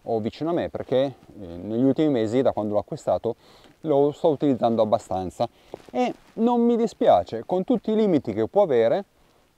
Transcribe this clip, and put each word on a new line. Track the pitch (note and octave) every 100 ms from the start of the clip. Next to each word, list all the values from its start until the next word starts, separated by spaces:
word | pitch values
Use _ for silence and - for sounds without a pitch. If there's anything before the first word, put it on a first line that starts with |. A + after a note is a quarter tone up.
o | - A2+
vicino | A2 - D#3
a |
me, | E3+ F2+
perché, | - - B2+
eh, | C#3 A#2+ - -
negli | F2 F2 G2 A2+
ultimi | C3+ C3+ D#3
mesi, | B2+ A2 B2+
da | B2
quando | - G#2+
l'ho | G#2
acquistato, | - D#3 - F#2 A2+ - _ - - _
lo | D#3+ C#3 D3
sto | C#3+ E3+
utilizzando | C#3 D3 B2 A#2+ A2+
abbastanza | G#2+ G#2+ - F#2 F2+ - A#2+ _ _ - -
e | B3+ B3 - _
non | - A#3 A#3+
mi | A#3 A#3
dispiace, | A3+ - F#3 F#2+ F2 A2+ -
con | F3+
tutti | F#3 A#3 -
i |
limiti | A3 G#3 D3+ -
che | G#2 A2
può | G3
avere, | F#3+ A#2+ A2+ F3 - _ _ _ _